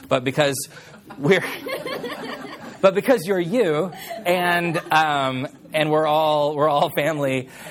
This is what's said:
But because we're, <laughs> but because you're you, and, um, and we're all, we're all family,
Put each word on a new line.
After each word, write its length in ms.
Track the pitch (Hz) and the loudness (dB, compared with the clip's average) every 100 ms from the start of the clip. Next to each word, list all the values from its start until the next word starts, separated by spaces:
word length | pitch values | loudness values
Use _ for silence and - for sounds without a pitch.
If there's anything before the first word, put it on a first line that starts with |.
| - | -2
But 140 | 135 | 0
because 440 | 123 135 143 135 - - - - - - | 0 2 0 0 -8 -14 -20 -20 -20 -4
we're, 260 | 143 180 - - - 539 - 539 494 | 2 2 2 -8 -10 -10 -8 -8 -8
<laughs> 680 | - - - - - - - | -10 -12 -12 -14 -16 -16 2
but 140 | 196 190 | 2 4
because 320 | 220 240 165 | 2 2 2
you're 120 | 190 | -2
you, 520 | 170 240 190 151 180 - - - 175 | 0 0 2 2 -2 -6 -12 -8 -2
and, 560 | 180 175 175 170 165 - | 0 2 2 0 -2 2
um, 560 | 156 156 143 131 131 143 - - 156 | 2 4 2 0 -2 -8 -10 -6 -2
and 160 | 151 | 2
we're 160 | 151 156 | 2 2
all, 480 | 151 156 151 147 139 | 2 2 2 0 2
we're 140 | 151 | 2
all 200 | 143 165 | 4 2
family, 600 | 160 147 156 139 131 123 - - | 0 -2 0 -2 -2 -6 -14 -18